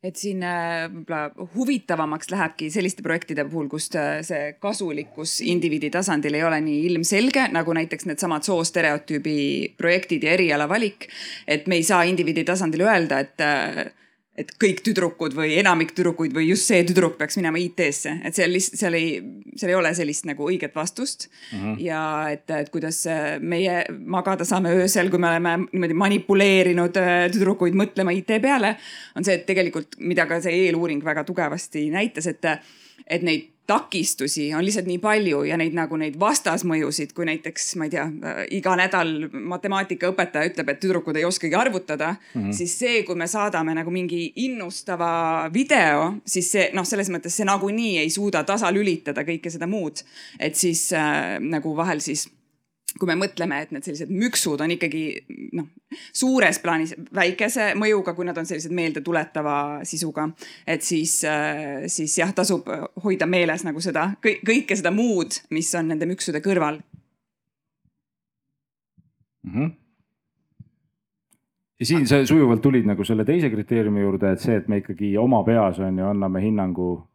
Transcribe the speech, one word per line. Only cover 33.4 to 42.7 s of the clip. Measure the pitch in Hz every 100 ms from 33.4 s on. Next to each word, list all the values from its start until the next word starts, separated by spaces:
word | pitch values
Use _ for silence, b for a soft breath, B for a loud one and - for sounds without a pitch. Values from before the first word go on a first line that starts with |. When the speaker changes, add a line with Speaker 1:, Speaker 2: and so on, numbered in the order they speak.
| - _ -
Speaker 1:
takistusi | 208 - 190 - - 135 156 147
on | 156
lihtsalt | 190 208 180
nii | 175
palju | 214 214 190 143
ja | 147 165
neid | 160
nagu | 160 160 160
neid | 156 147
vastasmõjusid, | 202 285 - 165 180 160 143 151 147 -
kui | 156
näiteks, | 156 160 165 - 180
ma | 156
ei |
tea, | 165 151 151
äh, | 160 - -
iga | 190 185 185
nädal | 185 190 165 156 156
matemaatikaõpetaja | 131 127 180 208 196 196 180 180 175 175 156 160
ütleb, | 175 143
et | 139
tüdrukud | 196 175 160 156
ei | 170
oskagi | 185 165 175
arvutada, | 254 185 - 151 156 196 B
Speaker 2:
Mhm. | - 196
Speaker 1:
siis | 101 175